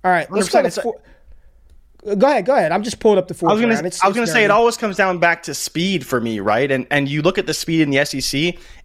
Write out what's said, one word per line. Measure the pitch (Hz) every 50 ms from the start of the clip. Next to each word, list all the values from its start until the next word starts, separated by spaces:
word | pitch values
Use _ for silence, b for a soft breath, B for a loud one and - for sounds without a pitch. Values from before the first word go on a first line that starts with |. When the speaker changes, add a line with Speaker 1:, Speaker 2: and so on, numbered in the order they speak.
| -
Speaker 1:
All | 190
right, | 180 170 151 131
let's | 175 208 196 -
go | - 349
to | 277
Speaker 2:
Hundred | -
percent. | - 214 -
Speaker 1:
four-, | 226 - - _ _ - _ _ - - - - - _ - - - - - _ _ _ - - 214 202 196
go | 233 277
ahead, | 302 240 185
go | 208 277
ahead. | 262 185 156 165
I'm | 196 208
just | 233 - -
pulling | - 220 208 190
up | 185 -
the | 175
fourth | - 175 170
Speaker 2:
I | 208
was | 214
gonna, | 233 233 226
Speaker 1:
round. | - 156 185
It's, | - - -
Speaker 2:
I | 202
was | 196 233
Speaker 1:
it's |
Speaker 2:
gonna | 233 175
say, | 214 240 214
it | 202
Speaker 1:
dirty. | 202 220
Speaker 2:
always | 233 233 226
comes | - 233 214 190 165
down | 202 190 185 180
back | 170 170 165 165 -
to | - 143
speed | - - - _ 160 170 190 196 165 127
for | - - 123
me, | 113 117 110 107
right? | 95 107 104 117 139 143
And, | 135 127 120 -
and | 147 143 139 135
you | 143 151
look | 147 175 190 -
at | 185 -
the | 151
speed | - - - 165 160
in | 160 147
the | 139 135
S | 147 - -
E | 135
C, | 127 - - 139 156 175 170 B B B B B B